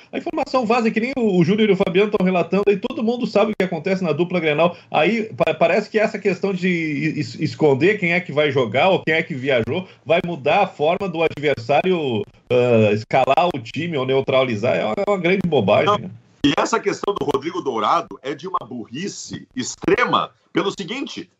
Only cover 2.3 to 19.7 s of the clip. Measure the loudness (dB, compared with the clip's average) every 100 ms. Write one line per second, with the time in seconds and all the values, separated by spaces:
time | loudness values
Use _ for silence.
2.3 | 0 0 0 2 2 -2 -2 -2 -2 0
3.3 | 2 2 0 -4 -4 -2 -2 0 0 0
4.3 | 0 0 2 2 0 -4 0 2 0 -2
5.3 | -2 0 2 2 2 0 0 0 0 -2
6.3 | -2 -2 -2 0 0 -2 -2 -2 -4 -6
7.3 | -4 -6 2 2 4 2 2 0 -2 -2
8.3 | 0 0 0 0 2 2 2 0 -2 -2
9.3 | -4 0 0 0 -4 -6 -10 -2 0 0
10.3 | -4 0 2 0 0 0 0 -4 -2 -2
11.3 | 0 -2 -2 0 2 2 0 -2 -4 -6
12.3 | _ 0 2 4 6 4 2 0 2 4
13.3 | 4 2 -2 -8 -6 -4 -4 0 0 2
14.3 | 2 2 0 0 0 0 -2 0 0 2
15.3 | 0 2 2 4 4 4 0 -4 -16 _
16.3 | _ 0 2 0 0 -2 -4 -4 -2 -2
17.3 | -2 -4 -6 -4 -2 2 0 -2 -10 -10
18.3 | -10 -6 -8 -6 -12 -12 -10 -10 -10 -14
19.3 | -16 -12 -10 -8